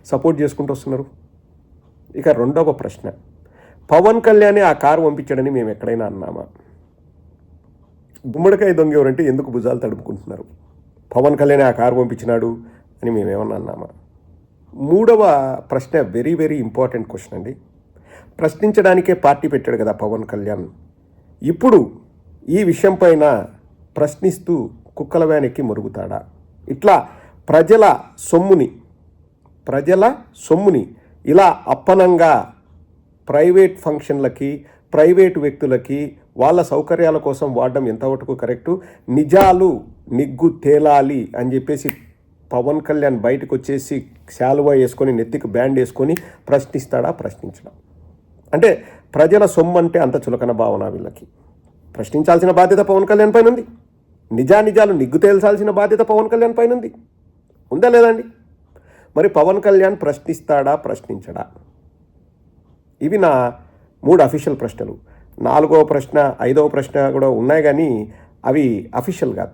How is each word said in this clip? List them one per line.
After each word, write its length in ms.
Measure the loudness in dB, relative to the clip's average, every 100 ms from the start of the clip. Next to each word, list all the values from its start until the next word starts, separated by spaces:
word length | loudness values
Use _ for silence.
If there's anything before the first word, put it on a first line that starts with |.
| -8
సపోర్ట్ 360 | -4 -2 -2
చేసుకుంటూ 320 | -4 -4 -8
వస్తున్నారు? 320 | -8 -8 -10 -10 _ _ _ _ _ _ _ _ _ _ -4
ఇక 140 | 0
రెండవ 420 | 0 0 0 -2
ప్రశ్న, 400 | -4 -8 -14 -16 -16 _ _ _ _ _ _ 0
పవన్ 300 | 4 4 4
కళ్యాణే 400 | 4 4 4 4
ఆ 120 | 2
కారు 280 | 2 0 2
పంపించాడని 480 | 0 -2 -6 -4 -2
మేము 200 | -2 -4
ఎక్కడైనా 360 | -6 -6 -6 -6
అన్నామా? 400 | -10 -12 -14 -16 _ _ _ _ _ _ _ _ _ _ _ _ _ _ _ _ _ -12
గుమ్మడికాయ 460 | -2 2 2 2
దొంగ 200 | 2 2
ఎవరంటే 300 | 2 0 0
ఎందుకు 280 | -2 -2 -4
భుజాలు 280 | -6 -4 -4
తడుపుకుంటున్నారు? 680 | -6 -10 -12 -14 -14 -16 -18 _ _ _ _ _ -8 0
పవన్ 220 | 2 2
కళ్యాణే 260 | 2 4
ఆ 80 | 2
కారు 240 | 2 0 0
పంపించినాడు 600 | -2 -4 -4 -2 -4 -8 -14 _ _ _
అని 80 | -6
మేము 180 | -4 -4
ఏమన్నా 260 | -6 -6 -8
అన్నామా? 320 | -12 -14 -18 -20 _ _ _ _ _ _ _
మూడవ 840 | -10 0 2 4 4 4 2 -2 -8 -6
ప్రశ్న 300 | -8 -4 -4
very, 340 | -4 -4 -4 -2
very 220 | -2 -4
important 460 | -6 -4 -4 -6
question 320 | -10 -14 -16 -14
అండి. 220 | -14 -16 _ _ _ _ _ -20 _ -4
ప్రశ్నించడానికే 760 | -4 -2 -2 2 4 4 2
పార్టీ 340 | 0 2 0 0
పెట్టాడు 300 | -4 -4 -4
కదా 140 | -4
పవన్ 320 | -4 -6 -8
కళ్యాణ్. 420 | -8 -10 -8 -10 -12 -18 _ _ _ _ _ -10
ఇప్పుడు 480 | -6 0 4 4 2 -6 _ _ _ -18 -4
ఈ 140 | -2
విషయం 320 | 0 2 0 2
పైన 500 | 4 4 2 0 -4 -16 _ _ _ -6
ప్రశ్నిస్తూ 720 | -6 -4 -6 -4 -6 -6 -6 -14 _ -14
కుక్కల 280 | -6 -2 0
వ్యాన్ 200 | 0 -2
ఎక్కి 160 | -6
మరుగుతాడా? 640 | -8 -6 -10 -12 -12 -12 -14 _ _ _ -12
ఇట్లా 380 | -2 2 2 0 -14 -20 _ 0
ప్రజల 500 | 2 4 6 4 2 -4 -20
సొమ్ముని, 540 | -2 0 2 2 0 -6 _ _ _ _ _ _ _ _ -8
ప్రజల 480 | -6 0 2 2 0 -12 _
సొమ్ముని 520 | -2 0 2 0 -2 -12 _ _ 0
ఇలా 340 | 4 4 2 -4
అప్పనంగా 840 | -4 0 2 4 4 4 2 -2 -14 _ _ _ _ _ _ -4
ప్రైవేట్ 500 | 0 4 4 4 0
ఫంక్షన్లకి, 840 | -8 -8 -6 -4 -4 -6 -10 -10 -14 _ _
ప్రైవేట్ 460 | 2 4 6 4 2
వ్యక్తులకి, 800 | -6 -4 -2 -4 -4 -8 -8 -14 _ -2
వాళ్ళ 240 | 0 2
సౌకర్యాల 560 | 0 -2 -2 0 0 0
కోసం 360 | -4 -6 -4
వాడడం 340 | -2 -2 -2 -4
ఎంతవరకు 480 | -4 -6 -6 -8 -8
కరెక్టు? 460 | -6 -6 -6 -8 -10 -18 -4
నిజాలు 720 | -2 2 4 6 4 2 -2 -8 -20 -8
నిగ్గు 380 | -6 -4 -2 -2 0
తేలాలి 680 | 0 2 4 2 2 -2 -8 -8
అని 180 | -6 -4
చెప్పేసి 340 | -4 -6 -8 -12 _ _ _ _ -10
పవన్ 280 | -6 -4 -4
కళ్యాణ్ 380 | -4 -2 -2 -2
బయటకు 360 | -2 -4 -4 -8
వచ్చేసి 500 | -6 -8 -6 -10 -12 _ -18 -6
శాలువా 340 | -2 0 2
వేసుకొని, 380 | 2 0 -2 -2
నెత్తికి 360 | -2 -4 -8 -6
బ్యాండ్ 320 | -4 -2 -2
వేసుకొని 360 | -4 -4 -4 -4 -8 -18 -4
ప్రశ్నిస్తాడా? 640 | -4 -2 -10 -6 -6 -4
ప్రశ్నించడా? 600 | -6 -10 -14 -20 -20 -20 _ _ _ -20 _ _ _ _
అంటే 300 | 0 2 0 -6 -20 _ 0
ప్రజల 300 | 4 4 2
సొమ్ము 320 | 2 0 2
అంటే 220 | 0 2
అంత 160 | 0 0
చులకన 360 | -6 -6 -4
భావన 380 | -2 -2 -4 -6
వీళ్ళకి. 380 | -10 -14 -18 -20 _ _ _ _ _ _ -14
ప్రశ్నించాల్సిన 560 | -6 -2 2 4 4
బాధ్యత 280 | 4 4 4
పవన్ 280 | 2 2 2
కళ్యాణ్ 260 | 4 4
పైన 140 | 6 4
ఉంది, 180 | 2 -4 -16 _ _ _ _ -8
నిజానిజాలు 640 | -2 2 4 4 2 2
నిగ్గు 240 | 2 -2 0
తేల్చాల్సిన 520 | 2 4 2 0 -2
బాధ్యత 300 | -2 0 0
పవన్ 300 | 0 0 0
కళ్యాణ్ 240 | 0 -2 0
పైన 160 | -2
ఉంది, 200 | -2 -8 -16 _ _ _ _ _ _ -10
ఉందా 180 | 0 4
లేదా 180 | 6 4
అండి? 160 | 2 -6 -18 _ _ _ _ _ _ _ -2
మరి 120 | 0
పవన్ 320 | 2 0 2
కళ్యాణ్ 360 | 2 4 2 0
ప్రశ్నిస్తాడా? 720 | -6 -6 -8 -8 -2 -2 0 -2
ప్రశ్నించడా? 720 | -4 -10 -10 -14 -12 -14 -14 _ _ _ _ _ _ _ _ _ _ _ _ _ _ -10
ఇవి 160 | -4 0
నా 360 | 2 2 -2 -6 -20 _ _ _
మూడు 200 | 2 4
అఫీషియల్ 360 | 4 0 -6 -6
ప్రశ్నలు. 380 | -8 -10 -14 -14 _ _ _ -8
నాలుగవ 440 | -2 2 4 4 4
ప్రశ్న, 500 | 0 -2 0 0 -2
ఐదవ 260 | -2 0 0
ప్రశ్న 440 | -2 -4 -2 -2
కూడా 180 | 0 0
ఉన్నాయి, 340 | 0 0 0
కానీ 500 | 2 0 0 -2 -8 -16 -20 _ -4
అవి 460 | 0 0 -2 -6 -8
అఫీషియల్ 380 | -8 -6 -6
కాదు, 180 | -6 -10